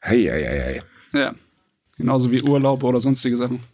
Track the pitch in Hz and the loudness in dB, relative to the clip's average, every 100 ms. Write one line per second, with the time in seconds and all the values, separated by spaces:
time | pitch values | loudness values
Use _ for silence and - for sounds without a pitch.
0 | - 110 92 67 65 69 65 67 - - | 0 2 2 0 -4 -4 -4 -6 -12 -20
1 | _ 143 131 - _ _ _ _ _ - | _ -2 -2 -4 _ _ _ _ _ -6
2 | 139 131 123 131 139 143 135 131 123 127 | 0 2 2 2 2 2 2 2 0 0
3 | 127 131 131 120 123 123 120 | 2 0 0 -2 -2 -6 -8